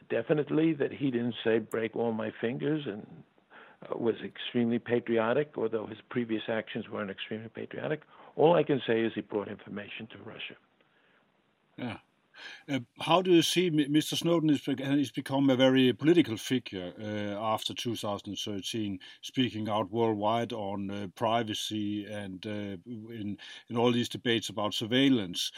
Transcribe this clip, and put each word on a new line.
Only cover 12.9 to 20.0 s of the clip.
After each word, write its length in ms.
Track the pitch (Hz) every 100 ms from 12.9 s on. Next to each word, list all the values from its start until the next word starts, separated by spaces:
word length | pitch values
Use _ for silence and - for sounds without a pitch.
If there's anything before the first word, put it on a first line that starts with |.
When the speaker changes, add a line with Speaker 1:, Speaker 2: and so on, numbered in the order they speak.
| -
Speaker 2:
how 220 | - 170
do 80 | 190
you 120 | 170
see 260 | 156 175 180
M-, 240 | 151 143
Mister 240 | 151 147 139
Snowden 340 | 156 170 156
is 100 | 135
bec-, 200 | - 127
he's 320 | 135 143 131
become 360 | - - 139 139
a 60 |
very 380 | 127 127 131 127
political 440 | 113 147 170 135 110
figure, 560 | - 127 - 95 90 87
uh, 400 | 107 104 104 101
after 320 | 110 110 -
two 220 | 107 120
thousand 420 | 110 110 101 - 95
thirteen, 640 | - 101 - 117 104 95 - -
speaking 460 | - - 120 107 107
out 240 | 107 98
worldwide 600 | 110